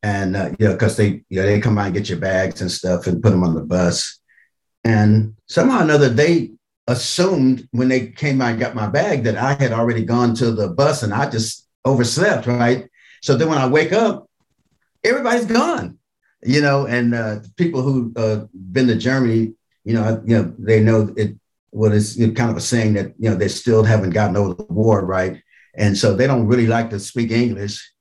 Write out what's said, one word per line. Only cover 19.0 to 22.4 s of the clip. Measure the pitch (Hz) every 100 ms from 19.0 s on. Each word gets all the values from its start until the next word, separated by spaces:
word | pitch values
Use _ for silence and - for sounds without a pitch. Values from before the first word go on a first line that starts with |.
| 123 135 123 113 113 - _ _
you | -
know, | 117 110 110 107
you | 113
know, | 90 -
they | 95 110
know | 107 113 104 101
it, | 104 - _ _ _
what | - 107
is | 104 - - 113
kind | 110